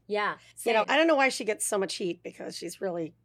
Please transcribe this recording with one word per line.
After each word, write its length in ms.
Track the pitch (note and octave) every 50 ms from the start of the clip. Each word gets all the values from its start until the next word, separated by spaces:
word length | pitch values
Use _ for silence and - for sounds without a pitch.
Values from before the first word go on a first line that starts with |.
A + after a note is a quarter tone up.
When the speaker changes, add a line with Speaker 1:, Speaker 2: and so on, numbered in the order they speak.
| _ -
Speaker 1:
Yeah, 300 | G#3 G#3 G#3 F#3+ D3+ - - - - - -
Speaker 2:
You 100 | A#3 A3+
know, 60 | A3 G#3+
Speaker 1:
same. 0 | -
Speaker 2:
I 80 | C4 D4
don't 100 | D#4+ E4
know 80 | D#4
why 140 | C4+ C4+ C4
she 140 | B3 - A#3+
gets 220 | G3+ G#3+ G#3 -
so 120 | - A3 G3+
much 180 | G3 F#3+ -
heat 280 | - G#3+ F3 E3+ E3+ -
because 320 | - - - G3 - F3+ -
she's 240 | - E3+ - -
really, 320 | G3 F#3+ E3+ E3+ D#3+ D3+ - _ _